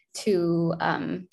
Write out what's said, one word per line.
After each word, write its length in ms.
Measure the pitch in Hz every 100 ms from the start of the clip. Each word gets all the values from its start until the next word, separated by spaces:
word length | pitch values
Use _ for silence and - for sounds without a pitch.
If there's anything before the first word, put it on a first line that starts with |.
| _ -
to, 580 | - 185 170 170 170 170
um, 480 | 170 156 160 180 185